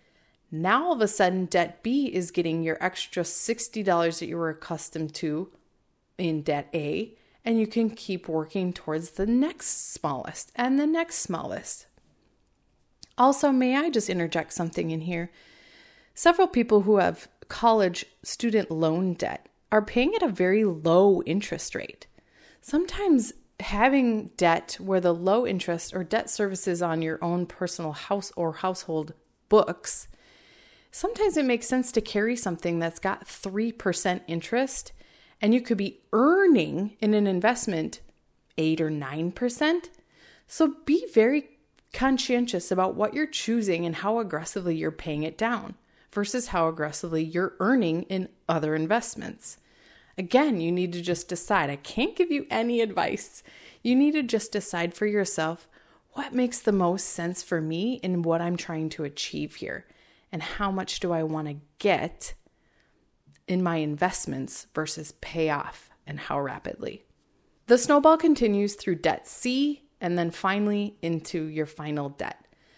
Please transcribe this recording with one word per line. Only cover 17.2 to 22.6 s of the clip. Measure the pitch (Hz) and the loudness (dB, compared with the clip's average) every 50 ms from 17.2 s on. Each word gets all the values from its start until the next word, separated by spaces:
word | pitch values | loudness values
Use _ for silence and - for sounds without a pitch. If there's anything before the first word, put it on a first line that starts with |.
| - - _ _ - - | -10 -20 _ _ -16 -14
college | - - 233 233 226 214 196 180 175 - - - _ _ - | -4 2 4 4 6 6 4 2 0 -2 -8 -12 _ _ -10
student | - - - 233 233 214 214 196 - | -8 -6 -2 0 0 2 0 0 0
loan | 165 160 165 160 156 175 190 185 170 | -2 0 2 2 2 2 0 0 -2
debt | - - - - - - - _ _ _ - | -2 -4 -6 -6 -8 -12 -18 _ _ _ 0
are | 214 214 | 2 2
paying | 208 - - 240 254 330 440 | 2 2 2 2 2 2 2
at | 453 370 | 2 0
a | 262 | 0
very | 185 - 180 185 190 220 220 | 0 2 2 4 4 4 4
low | 208 170 156 156 165 165 180 196 202 190 170 - | 2 0 0 2 4 6 8 8 8 6 4 2
interest | - 165 202 202 - - - - - - | 0 -2 -2 -2 -4 -6 -6 -6 -6 -6
rate. | - - - - - - - _ _ _ _ _ _ - - - _ | -8 -8 -10 -14 -18 -20 -20 _ _ _ _ _ _ -20 -20 -20 _